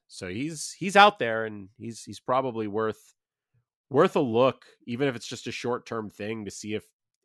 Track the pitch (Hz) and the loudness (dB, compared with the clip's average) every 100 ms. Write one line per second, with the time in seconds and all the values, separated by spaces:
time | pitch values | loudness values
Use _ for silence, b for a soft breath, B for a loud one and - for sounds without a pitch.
0 | _ - 92 98 147 156 - - 190 196 | _ -12 -8 -6 -6 -8 -12 -6 2 8
1 | 208 202 117 110 110 104 95 _ 113 107 | 8 6 -2 -2 -4 -8 -16 _ -14 -12
2 | - 101 - 127 131 113 107 101 110 107 | -14 -14 -2 0 0 -2 -2 0 -2 -4
3 | - _ _ _ _ _ _ _ _ 131 | -14 _ _ _ _ _ _ _ _ 4
4 | 185 190 139 110 131 - - _ - 120 | 4 4 2 4 4 2 -12 _ -10 -2
5 | 143 117 - 120 - 107 120 120 - 117 | -2 -2 -8 -10 -10 -6 -4 -4 -6 -8
6 | 104 - 104 113 98 - 107 107 - _ | -8 -8 -8 -6 -8 -10 -6 -6 -8 _
7 | _ _ | _ _